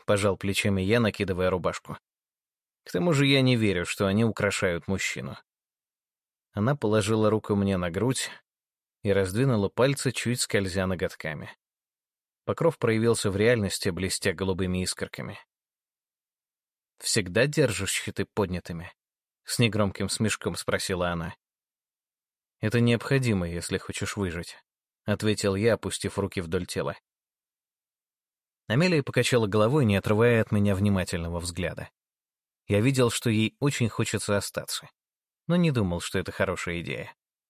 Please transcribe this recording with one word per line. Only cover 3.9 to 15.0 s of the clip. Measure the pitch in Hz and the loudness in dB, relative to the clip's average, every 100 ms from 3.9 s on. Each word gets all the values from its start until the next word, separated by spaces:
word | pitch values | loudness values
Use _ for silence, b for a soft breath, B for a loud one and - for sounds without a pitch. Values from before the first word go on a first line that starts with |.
| - 98 | 0 2
они | 101 117 | 2 0
украшают | - 104 - 98 85 - | 0 -2 0 0 -2 -2
мужчину». | 95 - - 65 - _ _ _ _ _ _ _ _ _ _ _ | -4 -4 -6 -10 -12 _ _ _ _ _ _ _ _ _ _ _
Она | 104 110 143 | -2 -2 0
положила | 104 107 101 110 107 | 0 2 2 2 2
руку | 107 - 101 | 2 0 0
мне | 98 95 | 2 0
на | 90 | -2
грудь | 87 120 131 - - _ _ _ _ _ _ | -2 -2 -2 -6 -10 _ _ _ _ _ _
и | 104 | 0
раздвинула | 98 92 101 135 113 98 | 2 2 0 2 2 0
пальцы, | - 131 139 135 | 2 2 2 -4
чуть | - 113 123 | -2 -2 -2
скользя | - 107 95 92 92 | 0 0 0 -2 -2
ноготками. | 87 90 - 78 76 - - _ _ _ _ _ _ _ _ - | -2 -4 -6 -10 -10 -12 -18 _ _ _ _ _ _ _ _ -6
Покров | 104 165 - | 0 0 2
проявился | 117 110 117 113 104 | 2 2 2 2 0
в | 95 | 2
реальности, | 110 120 98 - 104 | 2 2 0 -2 -4
блестя | 85 95 - 101 | -2 -4 -2 -2
голубыми | 85 95 90 92 90 | -2 -2 -2 -2 -2
искорками. | 90 - | -2 -6